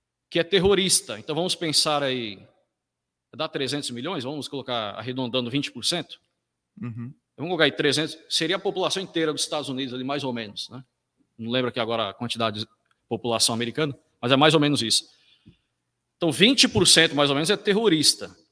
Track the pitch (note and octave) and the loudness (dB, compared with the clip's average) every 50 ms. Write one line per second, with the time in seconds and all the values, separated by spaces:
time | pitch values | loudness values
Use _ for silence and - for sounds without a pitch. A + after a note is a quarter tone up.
0 | _ _ _ _ _ _ - E3+ E3 E3+ G3+ F#3 F3+ G3+ G3 F3+ F#3+ F3+ - - | _ _ _ _ _ _ -2 -2 0 2 2 4 4 4 4 4 4 2 2 0
1 | - - G#2+ G#2+ - - D3 D#3+ F3+ F3 - - F3 D#3 C#3 - - D#3 D3 C#3+ | 0 -4 -10 -10 -8 -6 -4 -2 -2 -2 -2 -4 -4 0 0 2 2 2 2 0
2 | C#3+ C3 B2+ B2+ A2+ G#2+ G2 - - - _ _ _ _ _ _ _ _ _ _ | 0 0 -2 -4 -6 -8 -10 -14 -18 -20 _ _ _ _ _ _ _ _ _ _
3 | _ _ _ _ _ _ - A#2+ D#3 D#3 - D3 C3+ A#2+ C#3+ D3 C#3 C#3+ A#2+ A#2+ | _ _ _ _ _ _ -10 -8 -8 -6 -4 -4 -4 -4 -4 -4 -6 -6 -8 -8
4 | C3 F3 G3 C#3+ A#2 C3+ D#3 C#3+ B2 - C#3+ C3+ - B2+ B2 A#2 G#2+ G2+ G2 G2 | -8 -6 -6 -6 -6 -6 -8 -8 -10 -10 -10 -10 -8 -6 -6 -4 -4 -6 -8 -8
5 | G#2+ B2+ B2+ C3 B2+ A#2 A#2 B2+ A#2+ A#2 B2+ C#3+ C3+ - - A#2+ - - F3 E3+ | -8 -6 -6 -4 -4 -2 -2 -2 -2 -2 -2 -2 -4 -4 -6 -6 -4 -4 -4 -4
6 | - - - - _ _ _ _ _ _ _ _ _ _ _ - B2 A#2+ G#2+ A#2 | -6 -10 -16 -20 _ _ _ _ _ _ _ _ _ _ _ -12 -10 -10 -8 -10
7 | A#2 C3 - _ _ _ _ - D3 F3 F#3 D#3 D#3 C#3 D3 - D3 C#3+ B2+ D3 | -12 -12 -14 _ _ _ _ -10 -6 -4 2 2 2 2 2 2 2 2 2 0
8 | D#3+ D3+ - - - - - - D#3+ D#3+ G3 G3 - G3 D#3+ F#3 F3 D3+ - F#3+ | -2 -4 -8 -12 -8 -6 -4 -2 -2 -2 -2 -2 -4 -4 -2 -2 -2 -2 -2 -4
9 | F#3+ - - E3 D#3+ D#3 D3 - - - D#3+ D3+ C3 C#3 C3 C3 C#3 A#2+ B2 B2+ | -6 -4 -2 -2 0 0 -2 -2 -4 -4 -4 -6 -6 -6 -6 -6 -6 -8 -8 -8
10 | B2+ C#3 C#3+ C#3+ C3+ C3 A#2+ A#2 A2 G2+ - - - - A#2 C3+ - _ _ _ | -6 -6 -6 -4 -4 -4 -6 -6 -8 -10 -10 -12 -14 -14 -14 -18 -20 _ _ _
11 | _ _ _ _ _ _ _ - A2+ A#2 B2 B2+ B2 A#2+ - B2 A2+ A2+ A#2 A2+ | _ _ _ _ _ _ _ -12 -6 -2 -2 0 0 0 -2 -2 -2 0 0 -2
12 | G#2 G2 - - B2 A#2 - A2+ A2+ A2 G#2 G#2+ A2 - _ _ _ _ _ _ | -2 -4 -4 -6 -8 -6 -4 -2 -2 -2 -2 -4 -8 -10 _ _ _ _ _ _
13 | _ - A#2+ - - A#2+ A2+ - - - A2+ A2+ A#2+ A#2 - D3+ D#3 C#3+ B2+ - | _ -6 -6 -4 -2 -2 0 2 0 0 0 -2 -4 -4 -2 -2 -4 -4 -6 -10
14 | _ _ _ _ A#2+ B2 C3+ C3+ D3+ D#3+ D#3 D#3 D3 D3 C#3+ A2 A2+ A2 - - | _ _ _ _ 0 2 4 6 6 6 6 6 4 2 2 0 0 0 0 -2
15 | - - _ _ _ _ _ _ _ - - _ _ _ _ _ _ _ _ _ | -2 -6 _ _ _ _ _ _ _ -20 -20 _ _ _ _ _ _ _ _ _
16 | _ _ _ _ F3+ D#3+ B2+ D3 G3 B3 C#4 - C4 - - G#3 E3+ - - E3+ | _ _ _ _ -2 0 4 6 6 6 6 6 4 4 4 4 4 6 8 6
17 | D#3+ E3 C#3+ D3 C#3+ C#3+ C#3 C#3+ D#3+ F3 G3+ G3 - G#3 F#3+ A3 A3+ G3+ D#3+ D#3 | 6 6 4 2 2 2 2 2 0 0 -2 0 0 0 2 2 4 4 4 4
18 | C3+ - - - G2+ E2+ - _ _ _ | 4 2 2 0 -4 -14 -14 _ _ _